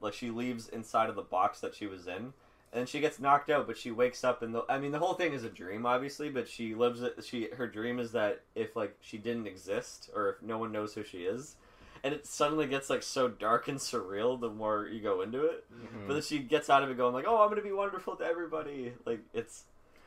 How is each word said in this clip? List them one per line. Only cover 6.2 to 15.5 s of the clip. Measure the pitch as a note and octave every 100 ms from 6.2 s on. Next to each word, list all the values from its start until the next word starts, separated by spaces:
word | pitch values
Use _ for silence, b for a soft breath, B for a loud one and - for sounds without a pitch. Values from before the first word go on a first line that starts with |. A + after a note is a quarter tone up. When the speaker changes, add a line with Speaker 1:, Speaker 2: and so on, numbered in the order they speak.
| D3
Speaker 1:
but | C3 A2
she | - A2+
lives | A2 A#2+ A#2
it, | B2 A#2
she, | A2 B2 G#2+ B2+
her | A#2
dream | G#2 A#2+ B2
is | A#2
that | A2+ G#2 - -
if, | - A2 A#2
like, | G#2 -
she | - A2
didn't | A2 A#2 G#2
exist, | F#2 F#2 G#2+ - - -
or | G2+ G2+
if | -
no | G#2+ A2+
one | A2+
knows | G#2+ G#2
who | A2+
she | G#2 F#2
is, | F2 A#2 D3+ - B B B B
and | C3+
it | D3 -
suddenly | - D3 D#3 C#3
gets, | C3+ -
like, | B2+
so | - C#3 B2+
dark | G2+ G#2 A#2 -
and | C#3
surreal | - A#2+ F#2 G2+ A#2 B2+
the | A#2
more | G#2+ G#2+ G#2+ F#2
you | A2
go | G#2 F#2
into | G2+ B2
it, | D#3+